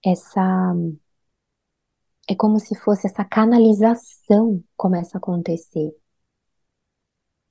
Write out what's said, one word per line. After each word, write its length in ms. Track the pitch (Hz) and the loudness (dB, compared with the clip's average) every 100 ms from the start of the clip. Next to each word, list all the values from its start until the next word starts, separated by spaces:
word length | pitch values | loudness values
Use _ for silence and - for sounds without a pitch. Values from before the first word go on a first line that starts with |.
essa, 680 | 196 180 - - 185 185 185 175 170 151 _ _ _ _ _ _ _ _ _ _ _ _ - | 0 -2 -2 -2 0 0 0 -2 -4 -8 _ _ _ _ _ _ _ _ _ _ _ _ -10
é 80 | 190 | -2
como 240 | 214 214 | 0 0
se 160 | - 208 | -2 -6
fosse 320 | - 208 196 | -2 -2 -4
essa 160 | - | -8
canalização 1400 | 202 - 220 240 220 208 220 233 - - _ 208 226 190 - _ | -6 0 2 4 4 4 2 0 -8 -20 _ 2 4 -2 -6 _
começa 420 | 190 180 170 185 | -2 -2 -4 -10
a 20 | |
acontecer. 760 | - 175 170 165 - 160 156 156 _ _ _ _ _ _ _ _ _ _ _ _ _ _ _ | -6 -6 -4 -6 -6 -6 -6 -8 _ _ _ _ _ _ _ _ _ _ _ _ _ _ _